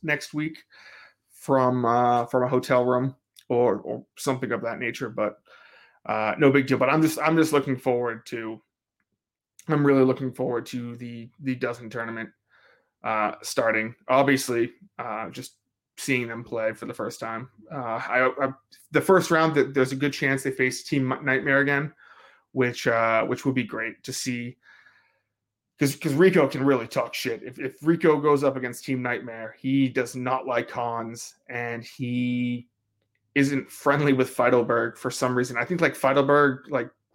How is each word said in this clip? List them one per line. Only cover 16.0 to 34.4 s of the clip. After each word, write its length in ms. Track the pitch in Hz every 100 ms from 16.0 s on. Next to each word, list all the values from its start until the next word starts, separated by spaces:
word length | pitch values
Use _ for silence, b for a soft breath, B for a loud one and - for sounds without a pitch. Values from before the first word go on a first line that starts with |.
| - 127 117
them 160 | 117
play 300 | 120 117 110
for 140 | 107 110
the 60 |
first 280 | 120 110 -
time. 260 | 113 113 131 _ -
Uh, 300 | 147 120 113 -
I, 260 | 123 131 135
I, 80 | 135 - _ _ -
the 80 | 151
first 320 | - 185 -
round, 220 | 160 160
th-, 140 | 147 135
there's 220 | 143 127
a 20 | 135
good 160 | 143
chance 320 | - 139 135
they 80 | 135
face 320 | 131 127 -
Team 240 | - 147 127 127
Nightmare 360 | 147 131 143 139
again, 340 | 143 143 147 _ b b b b b
which, 340 | 131 123 120 127
uh, 380 | 113 113 113
which 220 | - 123 139
would 100 | 131
be 80 |
great 400 | 107 113 113 -
to 80 | -
see. 460 | - 127 120 120 - b b b b b b b _ _ _ _ -
'Cause, 160 | 139 135
'cause 180 | 156
Rico 340 | 139 185 180 139
can 160 | 131 139
really 220 | 127 113
talk 260 | 139 117
shit. 300 | - 123 113
If, 160 | - 127
if 160 | 135 -
Rico 380 | 151 165 165 147
goes 240 | 147 143
up 140 | 139 131
against 260 | 123 120
Team 180 | - 127
Nightmare, 540 | 123 120 123 113 110 -
he 300 | 131 139 131
does 300 | 131 120 127
not 280 | 123 127 127
like 240 | 120 120
Hans, 680 | 120 120 117 113 120 - _ -
and 340 | 120 120 117
he 840 | 113 - 123 123 123 123 123 123 - _ _ _ _ _ _ 143
isn't 360 | 139 139 -
friendly 420 | - 147 139 147
with 220 | 131 131
Feidelberg 600 | -